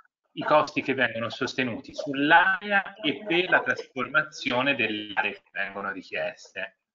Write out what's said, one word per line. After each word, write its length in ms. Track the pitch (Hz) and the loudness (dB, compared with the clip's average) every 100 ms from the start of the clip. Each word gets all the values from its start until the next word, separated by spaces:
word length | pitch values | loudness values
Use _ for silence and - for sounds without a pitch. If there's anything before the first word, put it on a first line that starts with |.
| - _ _ | -20 _ _
i 100 | - | -8
costi 400 | - 151 139 - | 2 4 4 -2
che 100 | 131 | -2
vengono 360 | 123 120 113 113 | 0 0 -2 -6
sostenuti 680 | - 123 - 127 131 - - | -4 -4 -2 -4 -4 -10 -8
sull'area 1000 | 143 135 147 170 185 185 208 202 190 - | -4 0 6 6 6 2 0 0 -2 -4
e 220 | 156 104 - | -4 -4 0
per 240 | 170 180 | 0 4
la 120 | 143 | 2
trasformazione 1120 | 123 117 - 127 117 147 151 - 131 123 139 123 | 2 -4 -6 -6 -2 0 0 -4 -2 0 2 2
delle 380 | 110 107 104 98 | 0 -2 -6 -2
aree 160 | 101 | -2
che 160 | 98 _ | -4 _
vengono 400 | 98 98 101 98 | -8 -6 -6 -6
richieste, 920 | 95 - 95 90 - - 98 - _ _ | -8 -8 -6 -6 -8 -14 -12 -12 _ _